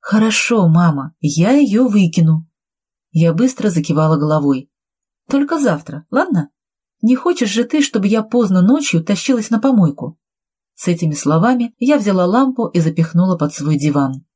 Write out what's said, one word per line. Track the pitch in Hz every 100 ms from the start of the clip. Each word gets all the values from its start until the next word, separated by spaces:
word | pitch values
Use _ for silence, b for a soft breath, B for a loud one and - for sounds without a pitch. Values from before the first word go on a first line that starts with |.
«Хорошо, | - 214 220 208 - 233 175
мама, | 160 175 143 160 _
я | 147 143 180
её | 277 277 202 254
выкину». | 208 175 165 160 160 160 _ _ _ _ _ _
Я | 160 170
быстро | 165 254 - 220
закивала | 170 147 151 156 156
головой. | 151 151 143 131 135 _ _ _ _ _ _
«Только | 277 285 330
завтра, | 269 160 - 147 -
ладно? | 254 370 208 151 _ _ _ _ _
Не | 220 254
хочешь | 339 349 226
же | 208
ты, | 240 311
чтобы | 285 220 196
я | 220
поздно | 220 240 214 185
ночью | 180 294 285 165
тащилась | 160 202 - 247 214
на | 226
помойку?» | 262 247 165 - 139 - _ _ _ _ _
С | - -
этими | 170 165
словами | 147 - 160 220 254 233 _
я | 247 294
взяла | 202 190
лампу | 180 226 269 254 226
и | 180
запихнула | 160 160 160 170 185 175
под | 147
свой | - 147 147
диван. | 147 143 135 135 _